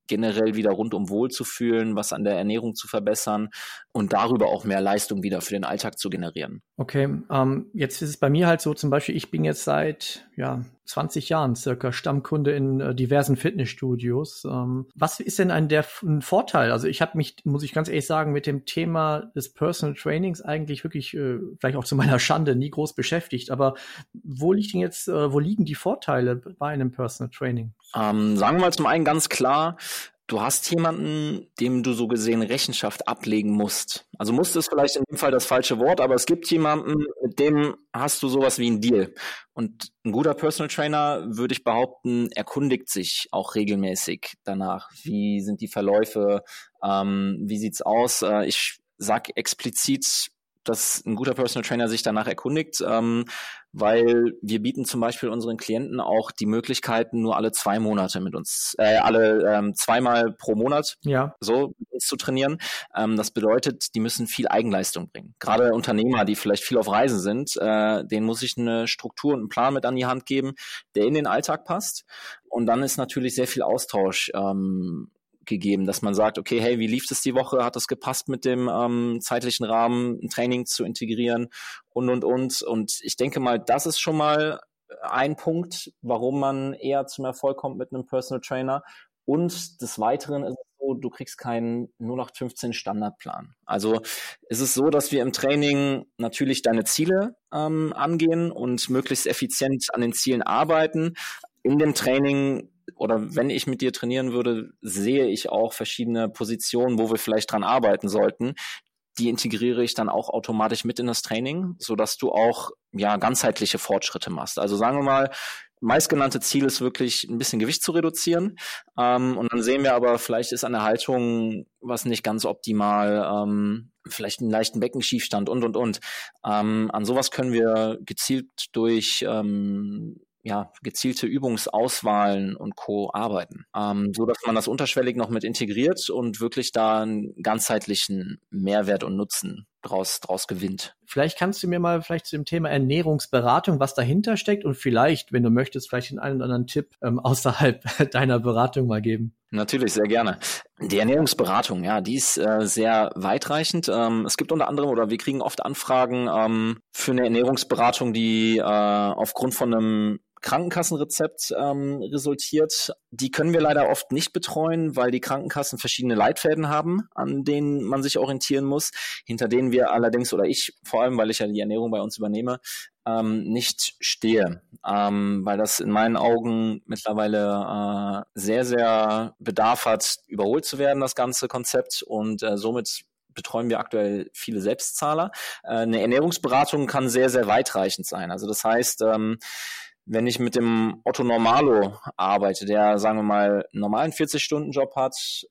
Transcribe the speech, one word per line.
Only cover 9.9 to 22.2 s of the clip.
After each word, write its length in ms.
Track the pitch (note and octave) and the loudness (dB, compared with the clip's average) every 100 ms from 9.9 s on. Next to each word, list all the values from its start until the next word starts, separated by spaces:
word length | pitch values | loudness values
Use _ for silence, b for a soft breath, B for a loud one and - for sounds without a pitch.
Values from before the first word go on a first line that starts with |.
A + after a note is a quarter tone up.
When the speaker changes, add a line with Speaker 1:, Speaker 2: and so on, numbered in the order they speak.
| D#3 - - - - | -2 -8 -10 -14 -8
Speaker 2:
ja, 300 | C3 B2+ B2 _ - | -6 -6 -8 _ -8
zwanzig 440 | - D#3 D3+ - | -4 -4 -4 -2
Jahren 260 | D#3+ C3+ A#2 | 0 0 0
circa 380 | C#3 B2 B2+ | -2 -2 -2
Stammkunde 580 | B2 D#3 C#3 - D3+ C#3+ | -2 -2 -2 0 0 2
in, 300 | D3 C3+ C3+ | 2 2 0
äh, 140 | C#3 B2+ | 0 0
diversen 420 | B2 C#3+ C#3 B2+ | 2 2 4 2
Fitnessstudios. 1040 | E3 G3+ A#2+ - C3 B2 A#2+ B2 D3+ - C#3+ | 0 -2 -4 -4 -2 -2 0 -2 -2 -8 -6
Ähm, 440 | C3 B2 B2+ C3 - | -4 -2 -4 -6 -2
was 260 | D#3+ - | -2 -2
ist 180 | - - | -4 0
denn 120 | F3+ | 2
ein, 180 | E3 D#3 | 2 2
der, 160 | D3+ D3+ - | 2 0 -4
ein 200 | F3 D3+ | 0 0
Vorteil? 500 | - F#3+ - D#3+ A#2 | 2 2 2 2 4
Also 160 | A#2 - | 2 0
ich 140 | C#3 | 0
hab 140 | D#3+ D#3+ | -2 -2
mich, 220 | - - D3+ | -4 -4 -2
muss 180 | C#3+ | -2
ich 100 | D3 | -2
ganz 140 | D#3+ D#3+ | -4 -2
ehrlich 200 | C#3+ C#3 | -2 0
sagen, 260 | D#3 D3+ | 0 0
mit 140 | C#3+ D3 | -2 -2
dem 180 | C#3+ - | -4 -4
Thema 680 | - E3 E3 D#3 D3+ - C#3+ | -4 -2 0 0 -2 -4 -8
des 180 | - | -8
Personal 420 | - D#3 E3+ D3 C#3 | -2 -2 0 -4 -4
Trainings 460 | D#3 D#3 F#3+ D#3+ | -2 -2 -2 -4
eigentlich 420 | D3 D#3 D3 C#3 | -6 -6 -4 -6
wirklich, 300 | D#3+ D3+ - | -6 -6 -6
äh, 240 | D#3 C3+ B2 F#3 - | -4 -4 -4 -6 -4
vielleicht 180 | C3 C3+ | -2 -2
auch 80 | - | 0
zu 100 | C3+ | 2
meiner 240 | C#3 | 4
Schande 360 | B2+ | 4